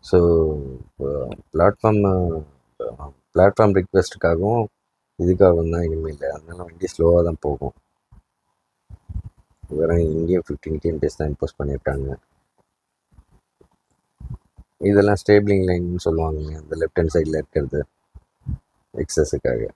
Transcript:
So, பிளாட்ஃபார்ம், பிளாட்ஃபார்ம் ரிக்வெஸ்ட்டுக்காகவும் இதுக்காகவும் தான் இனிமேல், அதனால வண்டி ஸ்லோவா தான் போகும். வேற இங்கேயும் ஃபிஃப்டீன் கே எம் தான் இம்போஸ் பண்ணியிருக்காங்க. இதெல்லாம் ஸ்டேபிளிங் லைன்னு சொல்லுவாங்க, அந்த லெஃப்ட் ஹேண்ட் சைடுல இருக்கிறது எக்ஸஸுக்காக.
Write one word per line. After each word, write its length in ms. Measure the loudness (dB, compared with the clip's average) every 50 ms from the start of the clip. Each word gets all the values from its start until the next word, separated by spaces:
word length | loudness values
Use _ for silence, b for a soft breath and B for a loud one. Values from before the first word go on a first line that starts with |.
So, 180 | _ 2 4 4 4 6 4 4 2 0 -2 -6 -8 -12 -14 -16 -18 _ _ -8 -8 -6 -6 -6 -8 -8 -12 -16 -18 _ 0
பிளாட்ஃபார்ம், 880 | 2 2 2 2 _ 0 2 2 4 2 2 2 0 0 -2 -4 -6 -10 -12 _ _ _ _ _ _ -10 -10 -10 -10 -16 -16 -16 _ _ _ _
பிளாட்ஃபார்ம் 400 | 4 4 4 6 4 2 4 4
ரிக்வெஸ்ட்டுக்காகவும் 920 | 2 0 2 0 0 0 0 -6 -2 0 0 0 0 0 0 0 -2 -2 -4 _ _ _ _ _ _ _ _ _ -2
இதுக்காகவும் 520 | 0 0 4 6 6 6 6 4 2 -2
தான் 120 | -2 -2 -2
இனிமேல், 480 | -4 -4 -6 -6 -8 -10 -8 -8 -8
அதனால 320 | -8 -8 -14 -18 -16 -16 -16
வண்டி 240 | -16 -12 -10 -10 -8 -2
ஸ்லோவா 260 | 2 4 4 6 4 4
தான் 140 | 2 -2 -4
போகும். 340 | -4 -6 -4 -4 -6 -10 -10 _ _ _ _ _ _ _ -20 -20 _ _ _ _ _ _ _ _ _ _ _ _ _ _ -20 -20 _ _ -12 -10 -10 -12 _ _ _ _ _ _ -16
வேற 340 | -8 -2 -2 0 2 2 2
இங்கேயும் 420 | 2 0 0 -2 0 0 0 -2 -2
ஃபிஃப்டீன் 300 | -4 -10 -10 -8 -8 -8
கே 120 | -4 -4 -4
எம் 100 | -4 -2 -4 -4 -4
தான் 120 | -4 -6 -6
இம்போஸ் 280 | -4 -4 -6 -8 -6 _ -6
பண்ணியிருக்காங்க. 520 | -4 -4 -4 _ -4 -4 -4 -6 -6 -8 -10 _ _ _ _ _ _ _ _ _ _ _ _ _ _ _ _ _ _ _ -20 _ _ _ _ _ _ _ _ _ _ _ _ _ _ _ _ _ _ _ _ -14 -14 -14 -14 _ _ _ -20 -20 _ _
இதெல்லாம் 400 | _ 0 4 4 6 6 4 2 0 4
ஸ்டேபிளிங் 380 | 4 4 4 6 4 2 2 2
லைன்னு 320 | 2 0 0 -2 -4 -4
சொல்லுவாங்க, 600 | -4 -2 -2 -2 0 -2 -2 -4 -6 -8 -8 -10
அந்த 180 | -12 -10 -10 -6
லெஃப்ட் 240 | -4 -4 -4 _ 0
ஹேண்ட் 140 | -2 2 2
சைடுல 240 | 0 0 0 -2
இருக்கிறது 480 | -4 -6 _ _ -4 -4 -2 -4 -6 -6 _ _ _ _ _ _ -20 _ _ _ _ _ -10 -10 -10 _ _ _ _ _ _ -8
எக்ஸஸுக்காக. 760 | -8 -6 -4 0 -2 0 0 -2 -4 _ -2 -4 -2 -6 -8 -10